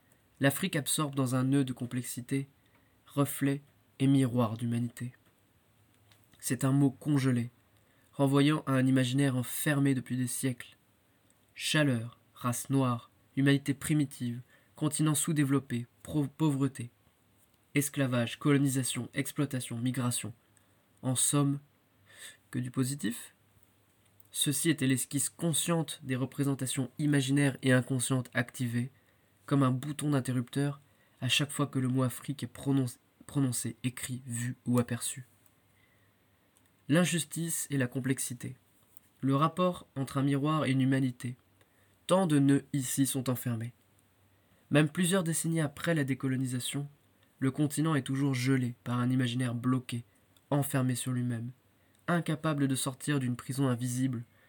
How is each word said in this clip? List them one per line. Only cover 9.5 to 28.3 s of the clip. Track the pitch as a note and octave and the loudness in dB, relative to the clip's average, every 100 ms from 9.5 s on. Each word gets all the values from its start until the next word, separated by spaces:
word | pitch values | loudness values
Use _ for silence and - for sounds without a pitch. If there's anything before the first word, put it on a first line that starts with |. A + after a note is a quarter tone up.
| - D#3 C#3+ C#3 B2+ | -2 0 2 2 2
depuis | - B2+ | -2 -4
des | B2 | -4
siècles. | - C3+ B2 - - _ _ _ _ _ _ _ - | -2 -4 -4 -12 -20 _ _ _ _ _ _ _ -8
Chaleur, | - D#3 C#3+ A#2+ A#2+ - _ | -2 2 2 0 -4 -14 _
race | - B2 A#2+ - | -8 -4 -4 -2
noire, | C3+ B2+ A#2+ - _ _ - | 0 2 -2 -8 _ _ 0
humanité | C#3 C#3 C#3 | 2 2 0
primitive, | C#3 - D3+ C#3 - A#2+ A#2+ - _ _ - | -4 0 0 0 -4 -6 -6 -12 _ _ -4
continent | D3+ - D#3 C#3+ | -2 0 2 2
sous-développé, | - D3+ C#3 C#3 - A#2+ B2 _ | 0 0 2 2 0 -6 -8 _
pro-, | - D#3 C3+ | -6 -2 -2
pauvreté, | - D#3+ C3+ C#3 - A#2+ _ _ _ _ _ _ _ _ D3 | 0 0 2 -2 -4 -14 _ _ _ _ _ _ _ _ -2
esclavage, | C#3 D3 C3 B2 A#2 - | 0 0 0 0 -2 0
colonisation, | D3+ C#3 C#3 C3 B2+ C3 A2+ | 2 4 4 0 -2 -4 -6
exploitation, | - C3+ - C#3+ B2+ - A#2 | -6 -4 -2 -2 -2 -6 -4
migration. | B2 B2+ B2 A#2+ G#2+ - _ _ _ _ _ - | -2 0 0 -2 -6 -12 _ _ _ _ _ -8
En | C3 B2 | -2 0
somme, | - C#3+ C#3+ C#3+ _ _ _ _ _ - - - - | 2 2 2 0 _ _ _ _ _ -20 -20 -20 -8
que | B2+ | -6
du | B2+ | -4
positif. | C#3 B2+ C#3+ G3 A#3+ - _ _ _ _ _ _ _ _ _ _ | -2 -2 -2 -6 -6 -12 _ _ _ _ _ _ _ _ _ _
Ceci | - D#3 C#3 E3 | -2 0 2 2
était | D3 C3 | 2 2
l'esquisse | B2+ - C#3+ - | 0 0 -4 -4
consciente | - E3+ C#3+ - E3 D3 - | -4 -2 -2 0 0 -2 -8
des | C3 B2+ | -6 -4
représentations | C3 - C#3 C3+ C3 - B2 - | -4 -2 -2 0 -2 -4 -4 -2
imaginaires | D3 C#3+ C3 C#3 C#3+ C3 | 2 2 4 2 2 2
et | C3 | 4
inconscientes | B2+ B2 C3+ - C3 A#2+ | 4 4 -2 0 -2 -2